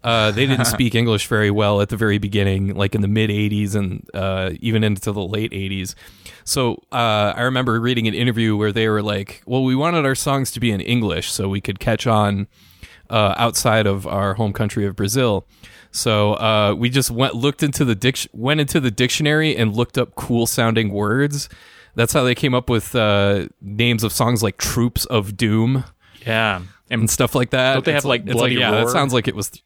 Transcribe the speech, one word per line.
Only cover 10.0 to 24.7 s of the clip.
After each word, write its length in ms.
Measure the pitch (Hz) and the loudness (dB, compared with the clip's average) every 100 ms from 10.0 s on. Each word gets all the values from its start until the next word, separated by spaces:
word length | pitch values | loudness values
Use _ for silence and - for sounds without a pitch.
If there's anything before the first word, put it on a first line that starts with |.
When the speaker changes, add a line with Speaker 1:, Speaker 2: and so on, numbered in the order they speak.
| 139 | 0
Speaker 1:
our 100 | 131 | 0
songs 340 | - 139 131 | 0 -2 -2
to 80 | 120 | -2
be 120 | 117 | 0
in 100 | 101 | 0
English 480 | - 120 107 82 - | 0 0 0 -2 -4
so 180 | - 98 | -4 -4
we 120 | 95 | -4
could 180 | - 95 | -4 -4
catch 280 | - 110 123 | -2 -2 2
on, 400 | 110 104 101 101 _ - _ - - _ | 2 2 0 -4 _ -20 _ -20 -20 _
uh, 240 | 110 101 95 | 2 2 2
outside 480 | 117 110 120 110 104 | 0 2 2 2 2
of 220 | 98 95 | 0 -2
our 260 | 98 101 95 | -2 -2 0
home 180 | 107 | -2
country 340 | - 107 - 101 | -2 -4 -2 -4
of 80 | - | -2
Brazil." 500 | 101 123 123 98 - _ - - - | -2 0 0 0 -4 _ -20 -20 -12
So, 420 | - 123 107 104 104 | -4 0 2 2 2
uh, 380 | 110 107 104 95 | 2 2 2 2
we 140 | 120 | 0
just 220 | 131 127 | 0 0
went, 240 | 117 135 117 | 0 -2 0
looked 260 | 139 143 | -2 0
into 240 | 151 - 135 | -2 0 0
the 80 | |
dic-, 340 | 104 123 127 - | 2 0 0 -8
went 260 | - 123 151 | -6 -2 0
into 200 | 143 165 | 0 0
the 100 | 127 | 0
dictionary 680 | 101 123 - 147 151 156 117 | 0 0 2 0 2 0 0
and 200 | 110 104 | 0 0
looked 240 | 120 - | -2 -2
up 160 | 120 - | -4 -6
cool 320 | - 117 117 | -2 0 0
sounding 420 | - 117 113 107 | 2 2 2 0
words. 580 | 101 104 120 143 143 - - - - - | -2 0 2 0 -2 -10 -16 -20 -20 -12
That's 200 | - 117 | -2 0
how 100 | 156 | 2
they 100 | 127 | 2
came 220 | 123 147 123 | 2 2 0
up 160 | 123 | 2
with, 240 | 117 - 123 | 0 0 0
uh, 540 | 107 101 101 101 - _ | 2 4 4 2 -2 _
names 420 | 98 104 120 113 | -12 0 0 2
of 80 | 107 | 0
songs 280 | - 120 120 | 0 0 2
like 160 | 107 - | 0 -2
Troops 480 | - | -4